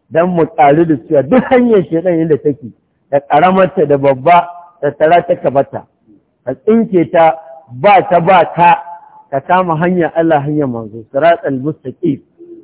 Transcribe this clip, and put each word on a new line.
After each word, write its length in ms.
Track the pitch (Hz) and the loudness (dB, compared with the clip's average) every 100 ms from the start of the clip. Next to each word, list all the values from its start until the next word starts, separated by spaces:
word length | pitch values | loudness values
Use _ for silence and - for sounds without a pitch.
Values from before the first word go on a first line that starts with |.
| _ | _
don 180 | 151 180 | -2 -2
mu 140 | 175 | 0
ƙaru 400 | 156 - 143 147 170 | -2 2 2 4 2
da 80 | 143 - | -2 0
cewa 140 | 151 | -2
duk 220 | 131 247 | 2 0
hanyar 380 | - 254 240 214 156 | 2 0 2 0 0
shaiɗan 320 | 165 185 165 | -4 -2 -2
inda 160 | 165 143 | -2 -2
take, 180 | 151 139 120 - _ _ _ | -2 -6 -12 -20 _ _ _
da 100 | 139 | -6
ƙaramarta 640 | - 147 180 185 185 - 147 | 0 2 2 2 0 0 0
da 80 | 143 | 0
babba, 500 | 139 131 143 175 175 - - _ | 0 0 2 2 2 -10 -20 _
da 80 | 147 | -8
tara 320 | - 156 175 170 | -2 2 2 0
ta 80 | 170 | -4
ka 140 | 147 | -2
bata. 360 | 131 135 110 - _ _ _ _ _ | -2 -4 -8 -16 _ _ _ _ _
Ka 80 | - | -12
tsinke 560 | 135 - 226 226 180 160 | -6 0 0 0 -2 0
ta, 240 | 170 165 165 - - _ | 2 2 0 -10 -20 _
ba 300 | 123 185 196 - | -2 2 2 2
ta 100 | 175 | 0
ba 240 | 170 185 156 | 2 2 2
ka, 280 | 165 175 165 - - - - _ | 2 2 2 -2 -20 -20 -20 _
ka 100 | 139 | -8
kama 360 | - 180 180 156 | -2 -2 0 -2
hanyar 360 | 180 180 156 | -2 0 -2
Allah, 260 | 165 165 151 | -2 0 0
hanyar 240 | 143 151 139 | -2 -4 -4
manzo, 360 | 117 110 113 107 | -6 -12 -16 -8
siratal 480 | 135 160 170 - 131 | -2 0 0 -4 -6
mustaqim, 600 | 139 156 131 - 359 139 _ _ - - | -6 -8 -14 -6 -4 -4 _ _ -20 -18